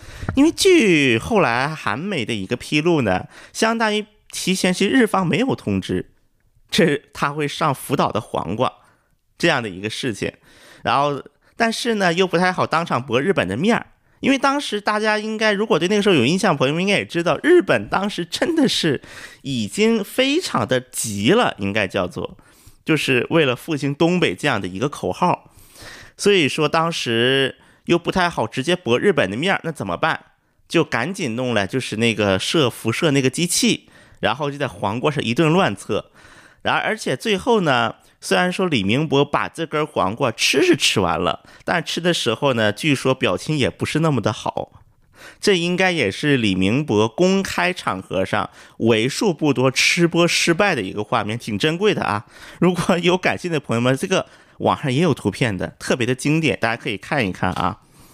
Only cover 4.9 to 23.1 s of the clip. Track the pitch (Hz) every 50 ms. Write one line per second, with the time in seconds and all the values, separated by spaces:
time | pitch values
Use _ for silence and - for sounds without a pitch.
4.9 | - 269 233 214 - 190 190 160 - 160 247 269 - - - 107 101 95 90 -
5.9 | 92 90 - - _ _ _ _ _ _ _ _ _ _ _ _ - - - 180
6.9 | 143 - - _ - - - 143 143 151 151 143 - - 165 151 135 - - -
7.9 | - - 170 - - 104 - - - - - - 98 110 127 - - _ _ _
8.9 | _ _ _ _ _ _ _ _ _ - - 170 156 131 117 107 87 90 98 110
9.9 | - - - 131 104 - 104 - - - _ _ - - - - - - - -
10.9 | 113 135 143 147 143 131 - - _ _ _ _ _ - 233 226 220 - - 240
11.9 | 226 208 196 175 165 175 190 180 175 170 180 185 180 160 127 110 - 160 170 -
12.9 | 147 123 127 139 107 123 139 190 190 147 104 87 95 117 165 220 233 - - _
13.9 | _ _ _ _ _ _ - - 269 269 - 277 269 294 277 - - 208 202 233
14.9 | 214 214 214 220 214 214 214 220 220 214 226 214 208 196 214 214 220 156 160 180
15.9 | 214 208 202 208 190 143 113 127 170 190 233 202 160 135 135 131 147 170 185 202
16.9 | 202 151 98 101 - 170 170 175 147 - - 285 359 349 190 - 143 113 101 -
17.9 | - 185 190 208 - - 175 - - - - - 320 320 277 220 - - - 165
18.9 | 131 - - - - - - - - - - 135 135 123 214 190 - - 208 226
19.9 | 226 220 202 - - - 262 269 285 339 359 - - - 214 - - 127 123 _
20.9 | - - - 113 101 101 101 123 190 233 240 139 - - 101 98 98 110 101 90
21.9 | - 101 90 90 - 95 90 - - - - _ _ _ - - - _ _ -
22.9 | 160 147 - -